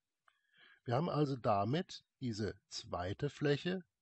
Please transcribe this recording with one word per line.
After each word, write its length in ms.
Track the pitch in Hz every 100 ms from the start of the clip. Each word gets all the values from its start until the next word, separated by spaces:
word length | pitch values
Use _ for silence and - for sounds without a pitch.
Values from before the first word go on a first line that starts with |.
| _ _ _ _ _ _ - -
Wir 120 | - 120
haben 140 | 175
also 260 | 147 143 135
damit 680 | 117 101 104 156 190 - _ -
diese 380 | 127 104 101 - -
zweite 600 | - - 87 90 98 143
Fläche, 560 | - 147 143 175 190 - _